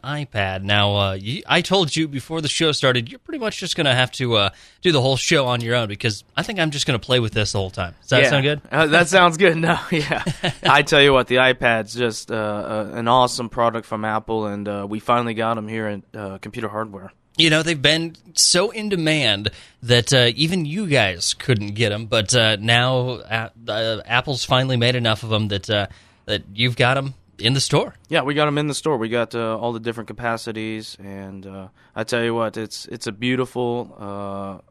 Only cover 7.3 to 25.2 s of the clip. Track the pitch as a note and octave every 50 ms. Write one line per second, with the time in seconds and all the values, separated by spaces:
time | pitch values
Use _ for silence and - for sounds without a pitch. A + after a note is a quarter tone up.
7.3 | - A2 G#2 - - G2+ F#2+ F#2 - - F2+ F2 - - - - C3+ B2+ C3+ B2
8.3 | D3 C#3 C3+ C#3+ D3 C#3 - - - D3+ D#3+ D3+ D#3 E3+ F3 D3+ F#3 F#3 F3 F3
9.3 | D#3+ D#3 G3 F3 D#3+ E3 E3 E3 E3+ - - - F3+ D#3 C#3+ D3 D#3 G#2+ - F3+
10.3 | - - - E3 - - - - C#3 D3 D3 - D#3 C#3+ C#3+ C#3+ C3+ B2+ A#2+ -
11.3 | B2 B2+ C3 C3 B2 - B2+ A#2+ A2+ A2+ G#2 G#2+ A2+ A#2+ B2 A#2 G#2+ - - -
12.3 | A2+ A2 G#2+ G#2+ G#2 G#2 - - A2 G#2+ G#2 G2+ D#2 A#2 A#2 A#2 B2 B2+ B2 B2
13.3 | - - A#2 G#2+ - B2 A#2 A#2 A2 A2+ G#2 - A2+ G#2+ G#2+ G#2+ G#2+ A2 G#2+ -
14.3 | A2+ A2 G#2+ G#2 G2+ G#2 G2+ G#2 G2+ G2+ G2+ G2+ A2 A2 - - A#2+ A#2+ A#2+ A#2
15.3 | A2 A2 A2+ A2+ A#2 A2+ G#2+ G#2+ A2+ A2 G#2+ G#2+ G#2 G2 - _ - A2 G2+ F#2+
16.3 | G2 F#2+ - G#2+ G2+ B2 A2 G2+ G#2 G#2+ A2 G#2+ G2 F#2+ F#2+ - - _ _ _
17.3 | _ - D#3+ D#3+ D#3 D#3 D#3+ E3 E3 C#3 B2+ C#3+ D#3 E3 E3 E3+ E3 - _ -
18.3 | - - - - - F3 G3 A#3 A#3 A3 G#3+ G#3 G3 F3 D#3 D#3 D#3 D3+ C3+ A2
19.3 | G2+ G2 G#2 G#2 - - - - _ - - A#2 B2 A#2+ A#2+ - C#3 B2+ A#2+ A#2+
20.3 | A#2 C3+ D#3 D#3+ F#3+ F3+ D#3 D3 D#3 G#3+ G#3+ E3+ C#3+ B2+ G#2+ F#2+ F2+ F2 - -
21.3 | - - - C3+ A#2+ G2 G#2 G#2 G#2 G#2+ A#2 G#2 G2+ G#2+ A2+ G#2+ B2 A2+ G#2 -
22.3 | - B2 A2+ A2 A2 G2 G#2+ A2+ A#2 A#2+ B2 B2+ C3 B2+ B2 B2+ B2 E2+ - -
23.3 | A2 A2+ A2+ - _ A#2 A#2 A#2 G#2 A2 A2+ A2+ A2 G2+ - G#2 A#2 B2 - D3+
24.3 | C3+ A#2 - - C3 B2+ C3 C3 B2+ A#2 A#2+ B2 B2+ B2 A#2 A2+ G#2+ -